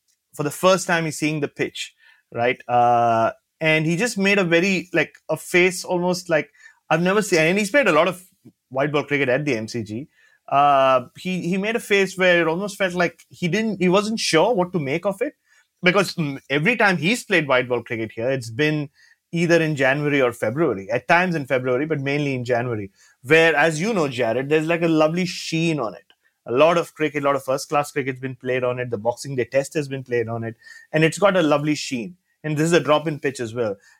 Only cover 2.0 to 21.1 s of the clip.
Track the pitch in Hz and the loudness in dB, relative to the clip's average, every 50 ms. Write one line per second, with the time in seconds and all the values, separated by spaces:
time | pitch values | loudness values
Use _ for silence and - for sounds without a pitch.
2 | _ _ _ _ _ _ - 117 117 123 - - - - 123 120 120 120 120 117 | _ _ _ _ _ _ -4 -2 0 0 0 -2 -4 0 2 4 4 4 4 4
3 | 120 117 117 113 113 107 - _ _ _ _ - 160 156 156 160 156 160 170 165 | 4 2 2 2 2 0 -2 _ _ _ _ -4 0 0 2 2 2 0 0 0
4 | 233 240 - 196 190 196 202 202 190 165 170 170 180 196 190 180 - - - 160 | -2 -2 -2 0 0 2 2 2 2 2 2 2 2 0 -2 -2 -4 -2 -2 -2
5 | 147 - - _ _ - 156 - - - - 175 180 185 180 - - - 185 175 | -2 -2 -6 _ _ -6 -6 -6 -4 0 2 2 2 2 0 -4 -6 -4 -4 -2
6 | 175 180 180 180 - - 165 151 147 - _ _ - - _ _ _ - 160 165 | 0 -2 -2 -4 -2 -2 -2 -2 -2 -4 _ _ -20 -20 _ _ _ -2 0 0
7 | 175 180 196 214 196 - 185 156 156 160 190 202 214 196 - 285 269 196 160 151 | 2 2 2 0 0 2 2 2 2 2 2 0 0 0 2 2 2 4 4 4
8 | 170 185 175 - - _ _ _ - - - _ _ _ 127 131 139 151 143 147 | 2 2 0 -6 -12 _ _ _ -20 -20 -20 _ _ _ -4 -4 -2 0 0 -2
9 | 139 - 143 139 139 127 120 143 151 143 127 110 107 107 - 120 107 98 107 117 | -2 -2 -2 0 0 2 0 0 0 -2 -4 -4 -4 -6 -6 -8 -8 -8 -8 -10
10 | 151 - _ _ _ _ _ _ _ - 139 139 143 143 143 135 135 131 131 127 | -10 -14 _ _ _ _ _ _ _ -2 2 4 4 4 4 4 4 4 4 2
11 | 123 - - - - 185 185 175 135 170 185 190 196 214 226 226 - - 208 196 | 0 -4 -12 -10 -8 -6 -6 -4 -2 -2 -2 -2 -2 -2 -4 -4 -2 0 2 2
12 | 196 185 190 180 185 180 175 170 165 160 160 180 208 202 202 - 202 185 175 180 | 2 0 0 2 2 4 4 4 2 2 0 -2 -4 -6 -4 -4 -4 -2 0 0
13 | 175 170 - _ _ _ 123 - 175 170 160 214 220 226 196 - 180 180 180 202 | -2 -2 -2 _ _ _ -10 -6 -4 -2 0 0 -2 -2 -2 0 2 2 4 2
14 | 202 214 226 - - - 160 156 175 214 247 185 180 180 - 175 143 135 143 175 | 2 0 -4 -4 -2 2 2 4 4 4 2 0 0 -2 -2 -4 -2 -2 -4 -4
15 | - 202 190 - 247 302 - _ _ _ _ _ _ _ _ _ - 175 175 202 | -2 -4 -4 -4 -4 -6 -6 _ _ _ _ _ _ _ _ _ 0 2 2 2
16 | 180 - - - 160 143 139 135 - - 135 147 151 214 247 233 220 202 185 151 | 0 0 -2 -6 -6 -6 -6 -8 -6 -4 -2 0 2 2 2 2 2 2 2 2
17 | 143 185 240 240 - - 196 170 156 135 131 127 127 123 123 120 113 - 123 113 | 0 0 -2 -2 -2 -2 0 0 2 2 0 0 0 0 -2 -4 -4 -6 -6 -6
18 | 113 113 - - - 127 135 131 113 117 113 113 151 151 156 151 143 143 _ _ | -6 -6 -6 -4 -4 -2 -2 -4 -6 -6 -4 -2 0 0 0 -2 -4 -8 _ _
19 | _ _ _ _ _ _ - 170 175 160 170 165 165 156 156 131 135 131 135 147 | _ _ _ _ _ _ -4 -2 2 4 4 4 2 2 0 2 2 2 2 0
20 | 147 147 143 139 131 123 113 - - 110 117 147 170 147 107 95 95 95 113 127 | 0 0 2 2 2 2 0 -2 -4 -4 -2 0 0 0 -2 -2 -4 -4 -4 -2
21 | - - | 2 2